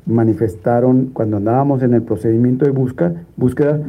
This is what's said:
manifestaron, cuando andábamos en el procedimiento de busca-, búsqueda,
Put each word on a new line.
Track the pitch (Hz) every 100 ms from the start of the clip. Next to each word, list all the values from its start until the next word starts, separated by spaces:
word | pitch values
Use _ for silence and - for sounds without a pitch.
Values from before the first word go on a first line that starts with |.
| -
manifestaron, | 113 113 107 110 - 123 120 127 131 131
cuando | - 107 104
andábamos | 104 127 139 135
en | 127
el | 117
procedimiento | 113 110 113 113 123 127 143
de |
busca-, | 131 127 - 170 170 - -
búsqueda, | 127 135 147 151